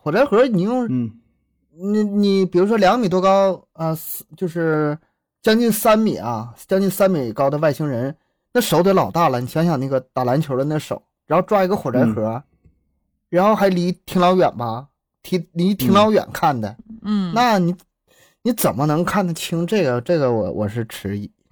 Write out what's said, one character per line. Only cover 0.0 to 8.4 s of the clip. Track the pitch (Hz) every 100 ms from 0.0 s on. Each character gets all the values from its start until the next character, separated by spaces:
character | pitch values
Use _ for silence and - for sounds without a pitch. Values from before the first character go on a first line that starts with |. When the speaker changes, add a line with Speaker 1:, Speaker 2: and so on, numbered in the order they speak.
Speaker 1:
火 | 151
柴 | 185
盒 | 285 208 269
你 | 196
用， | 196 254 233
Speaker 2:
嗯。 | 127 117 - _ _ _ _ _
Speaker 1:
你， | 165 190 214
你 | 208 202 202 196 185
比 | 180
如 | 196
说 | 226
两 | 185 240
米 | 202
多 | 185
高 | 190 196 196 175 _
啊， | - 160
四， | 160 - - -
就 | 160 180
是 | 170 165 151 151 151 _ _ _ _
将 | - 220
近 | 240
三 | 214 226 220
米 | 220 -
啊， | 113 113 117 - -
将 | 190
近 | 196
三 | - 190
米 | 170 120
高 | 107 139
的 | 147
外 | 156
星 | 139 151
人， | 120 135 - _ _